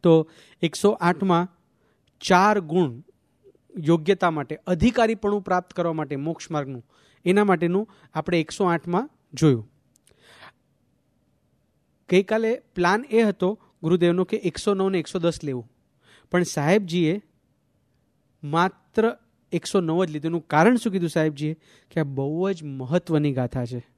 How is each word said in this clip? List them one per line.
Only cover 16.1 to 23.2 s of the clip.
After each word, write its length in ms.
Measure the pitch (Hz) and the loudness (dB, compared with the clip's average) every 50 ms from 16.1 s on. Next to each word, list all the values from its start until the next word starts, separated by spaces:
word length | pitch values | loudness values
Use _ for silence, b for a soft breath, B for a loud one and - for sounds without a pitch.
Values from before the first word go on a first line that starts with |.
| b b b b | b b b b
પણ 120 | - 180 175 | -2 -2 0
સાહેબજીએ 800 | 170 - 165 143 151 190 220 202 170 165 180 170 156 175 208 _ _ _ _ _ _ _ _ _ _ _ _ _ _ _ _ _ _ _ _ _ _ _ _ - | 0 -2 0 2 4 4 2 2 0 0 0 2 2 0 -2 _ _ _ _ _ _ _ _ _ _ _ _ _ _ _ _ _ _ _ _ _ _ _ _ -8
માત્ર 760 | 143 147 165 175 190 - _ _ _ _ 226 226 233 226 _ _ _ _ _ _ _ | -2 0 0 0 0 -2 _ _ _ _ 0 0 0 0 _ _ _ _ _ _ _
એકસો 300 | - 170 - - - 196 | -6 -6 -6 0 -2 0
નવ 240 | 175 160 160 175 185 | 0 2 0 0 0
જ 60 | 165 | -2
લીધું. 200 | 151 151 139 165 | -4 -6 -6 -4
એનું 160 | 165 170 - | -4 -4 -4
કારણ 280 | _ - 151 165 220 254 | _ 2 4 6 6 4
શું 160 | 233 - 233 | 4 0 -2
કીધું 180 | 185 190 170 160 | -2 -2 -2 0
સાહેબજીએ? 480 | - 170 156 156 151 139 151 151 156 b b b b b b b | 0 0 0 0 -2 -4 -6 -6 -6 b b b b b b b
કે 80 | - 160 | -4 -4
આ 40 | 151 | -4
બહુ 480 | 143 135 135 135 143 156 170 185 196 | -2 -4 -4 -4 -4 -2 -2 -2 -2
જ 120 | 196 165 156 | -4 -6 -8
મહત્વની 680 | 147 135 131 131 123 160 180 - - 160 151 | -12 -10 -10 -6 -2 -2 -2 0 2 0 2